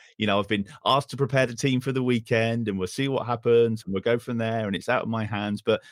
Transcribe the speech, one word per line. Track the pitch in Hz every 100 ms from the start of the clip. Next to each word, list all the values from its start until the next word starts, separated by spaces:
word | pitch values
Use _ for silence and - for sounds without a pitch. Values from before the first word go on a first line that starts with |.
| - -
you | 107
know, | 101
I've | 98
been | 107 101 -
asked | - 131 139
to | 127
prepare | 135 139 127
the |
team | 120 143 127
for | 131
the | 131
weekend | 127 123 110 117 113 117 113
and | 98
we'll | 92
see | - 139
what | 135 110
happens | 117 120 117 117 110
and | -
we'll | 95
go | 104 120
from | 123 117
there | 113 113 107
and | 95
it's | -
out | 123
of | -
my | 113
hands." | 107 104 104 104
But | - 110 -